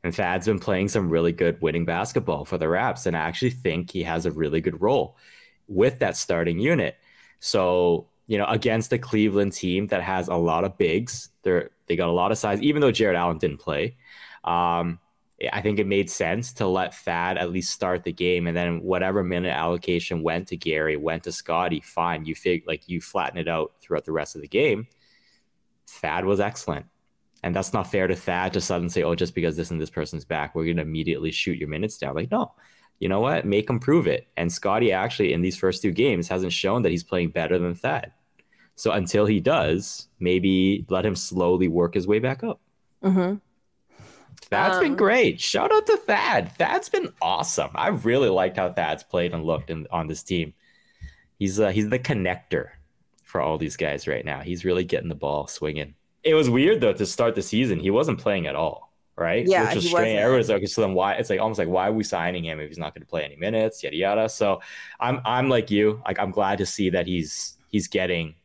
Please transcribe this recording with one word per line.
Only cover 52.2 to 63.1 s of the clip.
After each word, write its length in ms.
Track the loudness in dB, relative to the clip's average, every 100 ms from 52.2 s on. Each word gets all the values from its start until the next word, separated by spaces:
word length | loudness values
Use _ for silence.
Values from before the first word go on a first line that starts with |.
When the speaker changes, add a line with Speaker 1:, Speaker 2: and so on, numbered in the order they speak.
| -2 -4 _ -4 -4 -14 _ _ _ _
Speaker 1:
for 160 | _ -2
all 180 | -2 -2
these 180 | -4 -4
guys 300 | -4 -4 -4
right 180 | -4
now. 160 | -4 -8
He's 240 | -6 -4
really 200 | 0 0
getting 240 | 0 -2 -4
the 60 |
ball 320 | -6 -4 -4 -4
swinging. 480 | -6 -6 -4 -8 -12 _ _
It 120 | 2
was 140 | 4 4
weird, 300 | 4 4 4
though, 120 | 4
to 140 | 2 -2
start 280 | 2 2
the 80 | 2
season. 380 | -2 0 0 0
He 100 | 2
wasn't 280 | 2 2 0
playing 260 | 0 0 -2
at 80 |
all, 380 | -2 -2 -4 -16 _ _ -4
right? 280 | 0 2 4
Speaker 2:
Yeah, 200 | 2 2
Speaker 1:
Which 100 | 0
was 80 |
Speaker 2:
he 60 | 2
Speaker 1:
strange. 140 | 2 2
Speaker 2:
wasn't. 120 | 2
Speaker 1:
Everyone's 280 | 4 4 4
like, 60 | 0
"Okay, 80 | 0
so 140 | 0
then 120 | 2
why?" 200 | 2 2
It's 160 | 0 0
like, 100 | 0
almost 180 | 0 0
like, 80 | 0
"Why 200 | 2 2
are 40 |
we 120 | 0
signing 400 | -2 -2 -2 -2
him 160 | -6 -8
if 80 | -10
he's 100 | -8
not 160 | -10
gonna 120 | -10
play 180 | -8